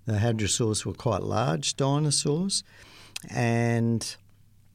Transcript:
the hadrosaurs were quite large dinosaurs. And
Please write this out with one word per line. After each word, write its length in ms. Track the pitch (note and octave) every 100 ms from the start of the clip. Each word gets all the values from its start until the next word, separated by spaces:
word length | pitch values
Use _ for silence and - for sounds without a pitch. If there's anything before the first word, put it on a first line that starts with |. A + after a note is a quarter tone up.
| -
the 60 |
hadrosaurs 720 | G#2+ A#2 A2+ G2+ - A2+ G#2 -
were 60 |
quite 280 | F#2 B2 F#2+
large 560 | G2+ G2+ C3 D#3+ C#3+ -
dinosaurs. 840 | C3+ C#3+ D3+ C#3+ D3+ D3 G3 - - - - - - - -
And 880 | B2 A#2+ A#2 A#2 A#2 A#2 A2+ - - - - - - -